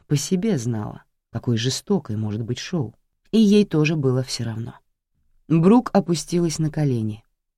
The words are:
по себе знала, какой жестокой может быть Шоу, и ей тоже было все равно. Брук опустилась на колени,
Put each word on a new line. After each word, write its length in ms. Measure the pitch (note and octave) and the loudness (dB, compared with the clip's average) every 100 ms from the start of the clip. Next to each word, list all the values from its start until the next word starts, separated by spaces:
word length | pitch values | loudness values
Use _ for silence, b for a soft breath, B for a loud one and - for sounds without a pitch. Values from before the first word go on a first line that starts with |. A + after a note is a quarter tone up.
| - | -2
по 100 | D3 | -2
себе 400 | - F#3 A3+ D#3+ | 0 -2 0 -2
знала, 480 | A2+ A2+ A2+ - - _ _ | -2 -6 -6 -12 -20 _ _
какой 280 | A#2 - A2+ | -6 -2 0
жестокой 580 | B2 - - G3 - G#2+ | -2 -4 -2 -2 -2 -6
может 260 | G#2+ G#2 | -4 -6
быть 160 | A2+ B2 | -6 -8
Шоу, 360 | - F3 A#2 - _ _ _ | -6 -6 -6 -10 _ _ _
и 60 | G#3+ | 4
ей 280 | G#3 G#3 G3+ | 6 6 4
тоже 300 | D#3 D3+ D#3+ | 2 2 2
было 260 | C3 B2+ | 0 0
все 220 | B2+ - | -2 -6
равно. 340 | A2+ A2 A#2 - _ _ _ _ _ _ - | -6 -8 -10 -14 _ _ _ _ _ _ 0
Брук 440 | E3 F3 A#3+ A#3 | 4 6 4 4
опустилась 640 | G3 F3+ E3+ - F3 E3+ D3+ | 0 0 -2 -2 -2 0 -2
на 120 | D#3 | -2
колени, 520 | D#3 D3 A#2+ A2 G#2+ _ _ _ | 0 0 0 -4 -8 _ _ _